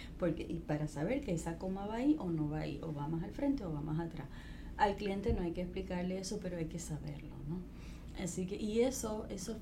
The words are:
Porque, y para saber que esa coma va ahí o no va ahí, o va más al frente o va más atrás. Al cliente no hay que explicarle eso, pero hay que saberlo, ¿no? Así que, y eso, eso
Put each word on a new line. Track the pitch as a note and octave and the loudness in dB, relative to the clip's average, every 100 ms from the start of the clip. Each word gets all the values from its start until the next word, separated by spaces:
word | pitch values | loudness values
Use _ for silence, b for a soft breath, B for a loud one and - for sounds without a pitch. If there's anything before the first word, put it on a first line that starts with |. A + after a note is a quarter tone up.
| B - | B 0
Porque, | F3 - - | 2 2 0
y | E3+ | -2
para | - D3+ D3+ | 0 0 0
saber | C#3+ F3 C#4 | 0 2 2
que | A#3 | 2
esa | E3+ E3+ E3 | 0 0 -2
coma | F#3+ F#3+ G3+ | -2 -2 -2
va | A3+ | 4
ahí | C#4 D4+ | 4 4
o | F#3 | 4
no | D#3+ D3 | 2 2
va | D#3 | 0
ahí, | D3+ C#3 | -2 -2
o | E3 | -4
va | C#3+ D3 | -2 0
más | E3 | -2
al | G3+ | -2
frente | - C#4 C4 | 0 2 2
o | F#3 | 0
va | D3 | -2
más | D3+ D#3 | 0 0
atrás. | E3+ - - B B B B - | 0 -4 -8 B B B B 4
Al | G#3 | 4
cliente | G3 G3+ G3 A#3 | 4 0 2 2
no | G#3+ | 2
hay | F3 | 2
que | E3+ | 0
explicarle | F3+ F#3+ F#3 F3+ F3+ F#3 | -2 -2 -2 0 0 0
eso, | F#3+ G#3 | -2 -4
pero | F#3 F3 | -2 -2
hay | D#3+ | -2
que | F3 | -4
saberlo, | - D3+ D3 D3 D3 C3 C#3 | -4 -4 -4 -6 -8 -6 -4
¿no? | F3 F3+ B B B B - | -4 -6 B B B B -4
Así | F3+ F#3+ F3+ | -2 -2 -2
que, | |
y | - G#3+ A3 | -2 2 6
eso, | B3+ C4 A3 G#3+ A3+ | 6 4 0 -2 -2
eso | G3+ - A3 | -4 -4 -4